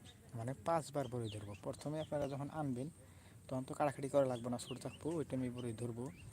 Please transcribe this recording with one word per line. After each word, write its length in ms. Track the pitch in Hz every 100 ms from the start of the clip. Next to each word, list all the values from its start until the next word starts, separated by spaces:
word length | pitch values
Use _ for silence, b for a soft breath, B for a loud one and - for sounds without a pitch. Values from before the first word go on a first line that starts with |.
| - - - 113
মানে 180 | 117 139 -
পাঁচবার 420 | 165 135 147 127
বড়ি 220 | 123 110
ধরবো। 260 | 104 101 104
প্রথমে 360 | 143 135 147 156
আপনারা 280 | 151 151 139
যখন 220 | 139 143
আনবেন, 400 | 160 147 123 143 - B B B B -
তখন 160 | 131
তো 100 | 131
কাটাকাটি 360 | 151 147 135 135
করা 160 | 143 131
লাগবে 240 | 123 120
না, 80 | 120
ছোট 200 | - 127
থাকবো, 320 | 131 - 147
ওই 160 | 170 139
টাইমে 200 | 131 127
বড়ি 240 | 123 123
ধরবো, 360 | 110 117 117 135 - -